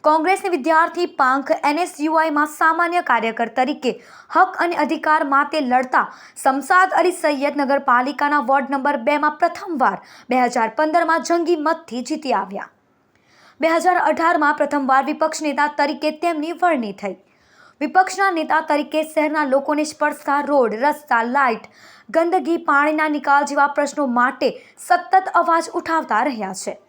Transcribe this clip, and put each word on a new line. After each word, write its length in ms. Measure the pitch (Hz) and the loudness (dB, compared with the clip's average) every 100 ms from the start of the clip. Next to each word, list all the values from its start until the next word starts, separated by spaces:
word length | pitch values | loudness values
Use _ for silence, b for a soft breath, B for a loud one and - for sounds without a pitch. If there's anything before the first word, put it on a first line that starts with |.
કોંગ્રેસની 460 | 302 320 311 381 381 | 2 2 2 0 0
વિદ્યાર્થી 560 | 339 254 320 339 330 349 | -2 2 2 2 -2 -6
પાંખ 440 | - 262 269 277 320 | 0 2 2 -2 -2
એન 140 | 285 294 | 0 -2
એસ 120 | 349 - | -4 -4
યુ 140 | 302 | 0
આઈમાં 320 | 320 320 294 302 | 0 2 0 -2
સામાન્ય 560 | - 320 330 339 349 | 0 0 2 0 -2
કાર્યકર 460 | 349 240 226 226 226 | 0 0 0 -4 -4
તરીકે 420 | 226 254 294 247 202 B B B | -2 -2 -2 -4 -6 B B B
હક 320 | 320 359 - | 2 2 2
અને 120 | 339 349 | -4 -2
અધિકાર 420 | 294 320 311 311 | -2 -2 0 0
માટે 360 | 294 277 294 311 | 2 0 0 -2
લડતા 440 | 254 254 254 294 202 B B - | 0 0 2 0 0 B B -2
શમશાદ 540 | 277 269 294 370 370 - | -2 -2 2 4 4 2
અલી 120 | 330 | 0
સૈયદ 480 | 330 311 285 285 285 | 0 -2 0 -2 -2
નગરપાલિકાના 800 | 269 277 277 240 254 285 285 294 | 0 0 2 2 2 -2 0 0
વોર્ડ 300 | 240 277 247 | 2 0 0
નંબર 260 | 269 277 285 | -2 -2 -2
બે 220 | 226 294 | 0 0
માં 180 | 302 294 | 0 0
પ્રથમવાર 600 | 339 339 403 302 226 190 B B B | -2 -2 -8 0 0 0 B B B
બે 120 | 247 | 0
હજાર 300 | 247 247 226 226 | 0 0 -2 0
પંદરમાં 460 | 311 339 330 320 | 0 2 2 0
જંગી 340 | 320 339 330 339 | 0 0 2 0
મતથી 460 | 294 320 - 240 | 0 -4 -6 -10
જીતી 300 | 247 302 269 | -6 -6 -2
આવ્યા. 380 | 214 202 196 - _ _ _ _ b b b b b | -2 -2 -10 -14 _ _ _ _ b b b b b
બે 80 | 320 | 0
હજાર 300 | 330 359 359 | 2 2 2
અઢારમાં 560 | 302 302 330 339 294 | 2 2 2 2 2
પ્રથમવાર 500 | 294 285 285 262 262 | 2 0 0 2 2
વિપક્ષ 380 | 269 302 311 - | 2 -2 -2 -2
નેતા 260 | 302 277 294 | -4 0 -2
તરીકે 420 | 294 294 302 311 | 0 -2 0 -4
તેમની 420 | 311 339 320 311 | -2 -4 -2 -6
વરણી 400 | 339 359 294 220 | 0 0 0 -4
થઈ. 240 | 202 202 - _ b b b b b | -8 -10 -10 _ b b b b b
વિપક્ષના 500 | 302 370 370 359 392 | 0 0 0 0 0
નેતા 300 | 330 294 302 | 0 0 -2
તરીકે 400 | 311 294 294 302 | 0 -2 0 -4
શહેરના 420 | 311 311 302 302 | -2 -2 0 0
લોકોને 400 | 285 269 277 294 | 0 0 0 -2
સ્પર્શતા 560 | 302 - 294 294 - 285 | -2 -2 -4 -2 -2 -2
રોડ, 340 | 285 285 233 | 2 2 2
રસ્તા, 480 | 214 277 294 - 233 | 0 -2 -2 -2 0
લાઇટ, 500 | 233 269 269 220 - B B B B | 0 0 0 -2 -10 B B B B
ગંદકી, 480 | 320 339 370 262 339 | 0 2 0 0 -2
પાણીના 500 | 339 277 294 311 311 | 2 2 2 0 0
નિકાલ 360 | 294 294 277 | -2 2 2
જેવા 220 | 285 285 277 | 2 0 0
પ્રશ્નો 400 | 285 285 294 277 | 0 -4 -2 -2
માટે 420 | 240 247 254 262 B B B | 2 0 0 -4 B B B
સતત 480 | - 349 349 381 381 | -2 -2 4 2 4
અવાજ 360 | 349 339 330 330 | 0 2 2 0
ઉઠાવતા 480 | 349 330 320 - 214 | -6 -2 -4 0 0
રહ્યા 320 | 269 226 190 | 0 -4 -8
છે. 260 | 190 - - | -8 -10 -12